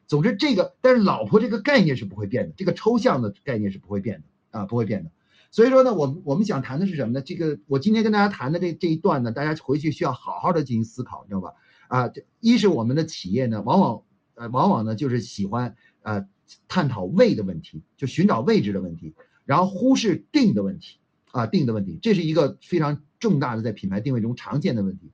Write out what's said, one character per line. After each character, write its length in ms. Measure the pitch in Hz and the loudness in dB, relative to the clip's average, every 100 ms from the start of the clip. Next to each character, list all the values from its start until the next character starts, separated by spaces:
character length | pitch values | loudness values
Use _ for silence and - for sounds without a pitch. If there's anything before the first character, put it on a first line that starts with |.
| - | -2
总 160 | 147 | 0
之 100 | 196 - | 2 2
这 180 | 302 190 | 2 2
个， 220 | 156 _ | 0 _
但 160 | 254 254 | 4 6
是 60 | |
老 240 | 190 127 107 | 4 2 4
婆 120 | 202 | 4
这 120 | 240 | 4
个 100 | 226 | -2
概 220 | 285 277 | 2 4
念 160 | 160 127 | 4 2
是 80 | 98 | -4
不 100 | 107 | -8
会 100 | 101 | -4
变 220 | 117 - | -4 -4
的， 60 | - | -4
这 80 | |
个 100 | 175 | -4
抽 240 | 170 226 240 | -2 2 2
象 240 | 247 143 | 2 0
的 120 | 107 - | -2 -6
概 140 | - 113 | -6 -4
念 120 | 104 | -4
是 100 | 95 | -6
不 100 | - | -6
会 100 | 101 | -6
变 240 | 113 82 - _ _ | -6 -8 -12 _ _
的 80 | 110 | -10
啊， 60 | 98 | -4
不 120 | 120 | -2
会 80 | 104 | -2
变 180 | 98 | -4
的。 80 | 80 _ _ _ _ | -8 _ _ _ _
所 140 | - 247 | 4 6
以 40 | |
说 140 | 262 | 6
呢， 100 | 254 | 4
我 140 | 185 139 | 2 -2
们， 140 | 156 | -2
我 120 | 147 175 | -2 0
们 100 | 214 | 0
想 160 | 139 | -2
谈 180 | 127 175 | -4 -4
的 80 | 196 | -4
是 80 | 156 | -2
什 100 | 113 | -4
么 60 | |
呢？ 100 | 131 | -4
这 140 | 135 160 | -6 -4
个， 240 | 160 147 - | -4 -4 -2
我 120 | 139 | -2
今 140 | 208 | 2
天 80 | 220 | 2
跟 120 | 220 | 2
大 60 | 208 | 2
家 100 | 202 | 2
谈 240 | - 127 | 0 -4
的 60 | 175 | -2
这， 120 | 180 | -2
这 160 | 160 170 | -2 -2
一 80 | 160 | 0
段 280 | 196 147 | 0 0
呢， 100 | 120 | 0
大 100 | 117 | -2
家 180 | 151 156 | -4 -4
回 160 | - 143 | -2 -2
去 140 | 156 | -2
需 140 | - 156 | -2 -4
要 80 | |
好 260 | 123 - - | -4 -8 -4
好 140 | 180 | -2
的 100 | 165 | 0
进 140 | 135 113 | 0 -2
行 80 | 110 | -4
思 180 | - | -6
考， 220 | 117 - - | -12 -12 -8
你 20 | |
知 60 | |
道 80 | 98 | -8
吧？ 100 | 87 - _ _ - | -8 -14 _ _ -4
啊， 180 | 123 117 | -2 -2
这 160 | - - _ | -6 -20 _
一 180 | 226 240 | 2 4
是 120 | 196 | 4
我 160 | 143 113 | 2 0
们 100 | 147 | 0
的 80 | |
企 260 | 165 - 90 | -2 -6 -4
业 120 | 117 123 | -2 -2
呢， 140 | 107 | -2
往 200 | 107 185 | 2 4
往， 220 | 143 110 _ _ _ - | 2 0 _ _ _ -16
呃， 120 | 117 | -6
往 220 | 123 190 | 0 2
往 160 | 131 110 | 2 -2
呢， 100 | 107 | -2
就 140 | 139 | -2
是 100 | 120 | -2
喜 260 | 98 - 98 | -4 -8 -4
欢， 300 | 120 123 - _ _ | -4 -6 -8 _ _
呃， 240 | 107 104 98 _ _ _ - | -6 -6 -6 _ _ _ -6
探 180 | 185 143 | -2 0
讨 160 | 107 | -2
位 320 | 90 170 240 110 | -2 4 4 2
的 80 | |
问 160 | 95 82 | -4 -8
题， 240 | - 80 - - | -12 -18 -20 -10
就 100 | 135 | -6
寻 180 | - 208 | 2 2
找 140 | - | 2
位 220 | 165 214 | 2 2
置 100 | 104 | 2
的 80 | 95 | -2
问 160 | 90 82 | -6 -10
题， 200 | 80 - _ _ | -16 -20 _ _
然 160 | - 147 | -2 0
后 60 | 190 | 0
忽 320 | 196 254 269 | 0 2 2
视 280 | 220 156 - | 2 -2 0
定 220 | 302 220 | 2 2
的 100 | 107 | 2
问 160 | 98 85 | -2 -6
题， 180 | - - _ _ _ | -14 -20 _ _ _
啊， 140 | 127 113 | -6 0
定 200 | 190 127 | 0 0
的 80 | |
问 100 | 107 | -2
题， 160 | - - | -4 -4
这 120 | 233 | 0
是 100 | 185 | 2
一 100 | 160 | 2
个 240 | 160 139 - | 2 0 -2
非 180 | - 175 | -4 -2
常 220 | 147 143 _ - | 0 -2 _ -4
重 200 | 226 147 | 0 0
大 160 | 131 113 | 0 -4
的 80 | |
在 80 | 113 | -6
品 180 | 104 98 | -6 -4
牌 100 | 98 | -4
定 140 | 135 | -2
位 80 | 123 | -2
中 140 | 110 123 | -2 -6
常 260 | 95 131 | -6 -4
见 140 | 180 117 | -2 -2
的 80 | |
问 120 | 95 - | -4 -6
题。 140 | - | -14